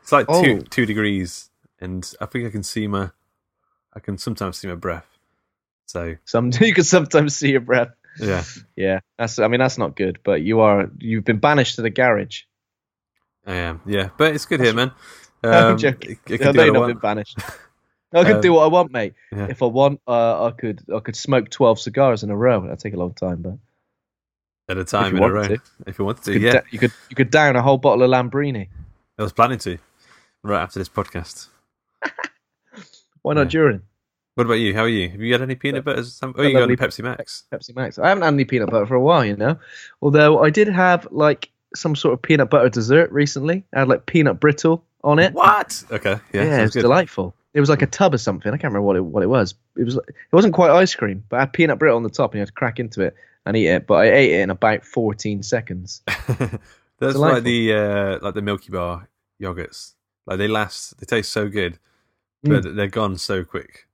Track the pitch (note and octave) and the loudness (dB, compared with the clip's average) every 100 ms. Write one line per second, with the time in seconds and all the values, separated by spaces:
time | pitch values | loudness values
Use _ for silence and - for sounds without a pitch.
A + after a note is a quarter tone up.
0 | - C#3+ B2+ E3+ D3+ G2+ - - A2+ G#2+ | 2 0 2 2 2 0 -4 -4 -2 -2
1 | G#2 G2+ F2+ - - _ _ _ F#2 F#2 | -2 -2 -6 -10 -20 _ _ _ -12 -12
2 | - - G#2 B2 A#2 G#2 F#2+ A2+ G#2+ G2+ | -12 -14 -10 -8 -8 -10 -8 -8 -4 -4
3 | F#2+ _ _ _ _ _ _ _ _ G#2+ | -6 _ _ _ _ _ _ _ _ -16
4 | - F#2+ - G#2 F#2+ - G2 F2 F2+ E2 | -12 -10 -8 -8 -8 -10 -12 -10 -8 -8
5 | _ _ _ _ _ _ _ _ - F2 | _ _ _ _ _ _ _ _ -14 -10
6 | E2+ E2 - A#2 B2 A#2+ A3 F#3+ D#3+ F3+ | -10 -12 -4 -2 -2 2 2 2 4 2
7 | C#3+ D#3 D3 C#3+ C#3 C3+ B2 B2+ A#2 _ | 4 2 2 -2 0 0 0 0 0 _
8 | _ - G#2+ F2+ F2 - - - F#2+ F#2+ | _ -8 -4 -4 -6 -16 -20 -4 -2 -2
9 | _ - A#2 A#2 A2 B2 C3 B2 F2+ - | _ -8 -8 0 0 2 0 -2 -6 -4
10 | F#2 F2 - E2 E2+ A2+ A2 G2+ - - | -6 -4 -2 -2 0 4 4 4 -2 -8
11 | A#2 A2 G2+ A2 D3 D3 A#2+ - A2+ G#2 | -6 -4 -2 0 2 2 0 -2 -4 0
12 | B2+ G#2 G2 - _ _ _ _ _ _ | 0 0 -4 -14 _ _ _ _ _ _
13 | _ _ _ _ G2+ F2+ E2+ E2 F#2+ G2+ | _ _ _ _ -8 -6 -6 -8 -4 -2
14 | F#2+ - D#3 D3+ - D#3 B2 A2+ B2+ - | -4 2 2 2 -4 2 2 2 -2 -6
15 | - - _ _ A#2 A2+ A2+ A2 C3+ B2+ | -20 -20 _ _ 4 6 6 4 0 -2
16 | - A2+ - A2+ C#3 C#3+ D#3 - A#2+ A2+ | -12 -16 -8 0 4 6 6 4 2 -2
17 | G#2 G#2 G2+ - - - _ _ _ _ | -4 -4 -8 -14 -16 -18 _ _ _ _
18 | _ E3+ F3+ G#3+ F3+ E3 D#3 F3+ E3 B2 | _ 2 4 4 6 6 6 4 0 -4
19 | G#2 _ _ G#2 G2+ B2+ B2 A#2+ C#3 C#3 | -8 _ _ -8 -8 -2 -2 2 2 0
20 | - A#2+ A#2 F2 A#2 A2+ A2+ G2 - G#2+ | -2 0 0 0 -4 -4 -8 -8 -8 -8
21 | - G#2 - C3 G#2 - B2 A2 - A#2+ | -8 -12 0 0 0 2 2 2 -2 0
22 | C3+ A2 G#2 G#2 B2 A2 F2+ D2+ G#2+ G2 | 0 0 -4 -2 0 0 -4 -10 -10 -8
23 | F2+ - F#2 E2+ F2+ F#2+ _ _ _ _ | -8 -6 -8 -6 -10 -14 _ _ _ _
24 | _ _ _ _ _ _ - F#2+ F2 G#2 | _ _ _ _ _ _ -8 -8 -2 -2
25 | G2 F#2 G2+ G2+ G2+ A2 _ _ - - | 0 2 2 2 -2 -4 _ _ -16 -6
26 | G2+ A2 - G2+ A2+ B2 - A2+ A#2+ - | -6 -4 -4 0 2 2 0 -4 -4 -4
27 | _ - B2 D#3 D3 B2+ B2+ C3 C3+ A2+ | _ -2 2 4 4 2 2 2 2 4
28 | B2+ B2+ B2 C3+ C#3+ A#2+ F#2+ - - _ | 4 2 0 -4 -6 -6 -10 -16 -20 _
29 | _ - G#2 - A#2+ B2+ G2 F2 _ _ | _ -8 -6 0 0 0 -8 -10 _ _
30 | _ _ _ _ G#2+ G2+ F2 G2 F#2 - | _ _ _ _ -4 -4 -4 -8 -8 -8
31 | F#2+ F2 E2 - - _ _ _ _ _ | -8 -10 -12 -18 -20 _ _ _ _ _
32 | - - - _ _ _ _ A3+ - _ | -12 -10 -16 _ _ _ _ -20 -20 _
33 | _ _ D3 D3+ C#3 D#3+ D3+ G2 - _ | _ _ -4 -2 0 2 0 0 -10 _
34 | _ _ _ - A#2 A2+ A2 G#2 A2+ A2 | _ _ _ -4 0 2 0 0 0 0
35 | F2 G2 A2+ A#2+ C3 B2+ C#3 C#3 D3 C3+ | -4 -6 -2 -2 -2 -6 -6 -6 -4 -6
36 | A#2+ - C3 B2+ C#3+ C3 A#2+ B2 B2+ - | -8 -10 -10 0 2 4 2 0 -2 -6
37 | A#2 B2 - - _ - - A#2+ B2+ - | -10 -10 -14 -16 _ -14 -12 -10 -10 -2
38 | F3 G3 E3 C#3+ C3 B2+ G2+ A2+ G#2 B2+ | 0 2 2 0 0 -2 0 -2 0 2
39 | C#3 E3+ A2 G2+ A2+ E3 - - - _ | 4 4 2 0 -2 -4 -10 -20 -20 _
40 | D3 D3 D3+ D#3 D#3 D3+ G#3 F#3 F#3 F3 | 2 6 6 6 4 4 2 4 2 2
41 | - D3 D3+ C3+ - _ _ - E3 C#3+ | -2 0 0 0 -8 _ _ -8 -4 0
42 | D3+ B2+ - D3+ B2 D3+ B2+ A#2+ A2 D3 | 0 -2 0 2 4 4 4 2 2 4
43 | E3+ C#3+ C#3+ C#3 D3 F#3 - C3+ C3 - | 4 0 -2 -2 -4 -4 -4 -2 0 0
44 | - E3+ D3 E2+ D3+ D3 D#3+ E3 _ _ | 0 2 2 2 0 2 0 0 _ _
45 | D3 D3+ F#3 F3 F#3+ G#3 - - - A2 | 0 2 2 4 2 2 -2 -12 -8 -4
46 | G#2 G#2+ _ G2 D#3 C#3 G#2+ B2 A#2+ D#3+ | -4 -4 _ -2 0 2 0 2 2 2
47 | E3+ - F2+ - _ D3 C#3+ D3 C#3 - | 0 -8 -10 -12 _ 0 0 0 -2 2
48 | F#3+ B2+ A2 F#2 G#2 C#3+ C#3+ G2+ G2+ F#2 | 2 2 -4 -6 -6 -6 -4 -2 0 0
49 | F2 G2+ F#2 B2+ F#2 - _ - A#2 B2+ | -2 -2 0 0 -2 -6 _ -6 -4 -4
50 | - - - E3 G#3+ E3+ E3+ E3 F#3 - | -8 -20 0 2 4 4 4 4 2 0
51 | G#2 G2 - B2 C3+ - D#3+ A#2+ A#2 A#2 | -6 -6 -6 -4 -2 0 0 2 2 2
52 | A#2 - A#2+ G#2+ G2+ - B2 A2 A#2 G#2+ | -2 -4 -4 -4 -8 -6 -6 -6 -10 -4
53 | F#2 _ _ _ - A2 F2 F2 - F#2+ | -6 _ _ _ -4 0 2 0 2 4
54 | A2 C3 B2+ E2+ F#2+ F#2 A2 G#2+ _ - | 6 6 4 2 0 0 0 -2 _ -4
55 | A2 G#2 G#2+ G2+ G#2 A#2 A2 F2+ F#2 - | -4 -4 -8 -8 -6 -6 -6 -12 -12 -14
56 | - - - B2 A#2+ A2+ _ _ _ _ | -10 -10 -6 -4 -6 -8 _ _ _ _
57 | C3 C#3 D#3 B2 A#2+ A#2+ A2+ G#2+ G#2 G2+ | -4 0 2 2 0 0 0 0 0 -2
58 | G2 F#2 G2+ G2 G#2 G2 - F#2 F2 F2 | -2 -4 -6 -6 -6 -6 -6 -8 -6 -8
59 | G2 _ _ _ F#2+ F2+ D#2+ - - _ | -16 _ _ _ -12 -10 -12 -16 -20 _
60 | _ _ - F#2+ G#2 A2 G#2 - - _ | _ _ -10 -4 -2 -2 -4 -10 -18 _
61 | - A#2 - A2 G#2 G#2 F2+ E2+ _ _ | -4 -4 -2 -6 -4 -4 -6 -8 _ _
62 | _ _ _ _ D3 D3 F#2 G2+ G2+ A2+ | _ _ _ _ 0 0 0 -6 -4 -4
63 | G#2 F2+ - G2 F2 - - - _ | -4 -4 -6 -6 -6 -12 -14 -20 _